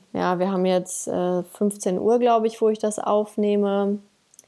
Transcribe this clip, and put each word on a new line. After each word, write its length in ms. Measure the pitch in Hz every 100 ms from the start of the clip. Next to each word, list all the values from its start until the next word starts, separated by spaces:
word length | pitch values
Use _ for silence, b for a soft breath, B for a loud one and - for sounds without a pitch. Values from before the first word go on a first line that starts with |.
| _
ja, 260 | 185 180 180
wir 120 | 185
haben 140 | 190 185
jetzt, 420 | 180 185 - -
äh, 360 | 180 180 180
fünfzehn 560 | 180 - 208 202 202 185
Uhr, 180 | 208 240
glaub 260 | 240 233
ich, 160 | 220 226
wo 100 | 220
ich 100 | 214
das 180 | 214 208
aufnehme. 1000 | - 208 214 - 208 208 202 202 202 208 - _ _ _